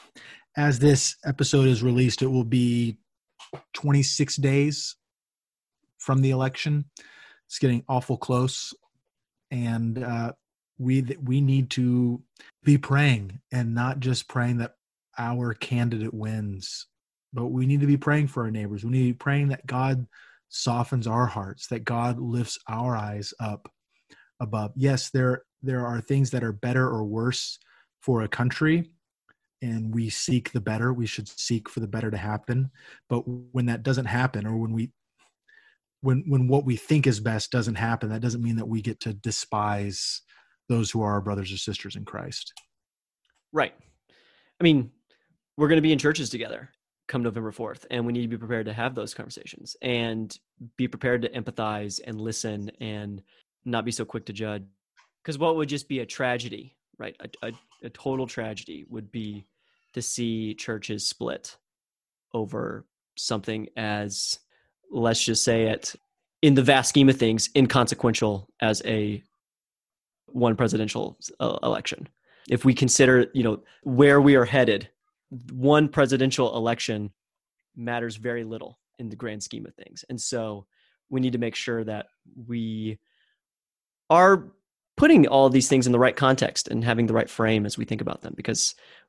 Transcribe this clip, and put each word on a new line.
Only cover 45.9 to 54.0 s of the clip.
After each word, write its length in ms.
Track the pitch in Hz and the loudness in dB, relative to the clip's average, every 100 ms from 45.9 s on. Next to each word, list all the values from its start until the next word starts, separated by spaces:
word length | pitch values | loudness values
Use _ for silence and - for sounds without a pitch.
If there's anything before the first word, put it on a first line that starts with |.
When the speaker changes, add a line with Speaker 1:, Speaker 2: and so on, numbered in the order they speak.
Speaker 2:
in 60 | 143 | 2
churches 320 | 147 156 123 | 2 0 -4
together 400 | 117 110 110 135 _ _ _ - | -8 -8 -12 -16 _ _ _ -8
come 140 | 127 | -4
November 300 | 117 110 110 | -4 -4 -8
fourth, 340 | 107 110 - - | -8 -10 -10 -8
and 140 | 123 | -4
we 80 | 117 | -4
need 100 | 120 | -4
to 60 | 117 | -4
be 80 | 113 | -8
prepared 300 | 113 113 107 | -6 -6 -6
to 60 | |
have 220 | 107 123 | -6 -6
those 200 | 123 110 | -6 -10
conversations 600 | - - - - - - - | -12 -16 -16 -18 -18 -20 -8
and 560 | 127 120 117 113 107 - _ - 117 - | -4 -2 -2 -6 -8 -14 _ -20 -14 -6
be 120 | 123 | -6
prepared 340 | 117 127 123 | -4 -2 -2
to 80 | 117 | -2
empathize 720 | 127 117 117 110 107 104 - | -6 -8 -6 -6 -6 -8 -10
and 160 | 120 107 | -12 -10
listen 480 | 110 110 110 104 101 - | -8 -6 -8 -8 -10 -12
and 420 | 113 104 104 98 - _ _ _ | -10 -10 -10 -14 -18 _ _ _
not 200 | 123 117 | -6 -4
be 80 | 113 | -4
so 120 | 117 | -6